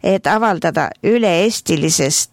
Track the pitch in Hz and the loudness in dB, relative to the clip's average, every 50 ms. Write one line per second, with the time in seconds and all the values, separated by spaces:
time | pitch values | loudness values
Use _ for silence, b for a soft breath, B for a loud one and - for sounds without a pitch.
0 | B - 190 190 - - 202 220 226 220 185 160 - 170 - 160 143 - - _ | B 0 0 0 0 0 0 0 0 0 0 0 -2 -2 -2 -2 -2 -4 -4 _
1 | - 202 226 240 226 196 170 165 196 233 226 - - - 165 147 143 160 160 - | 0 0 2 2 2 2 2 2 2 0 -2 -4 -4 -2 -2 0 0 0 0 0
2 | 143 135 151 - - - | 0 0 0 -2 -4 -6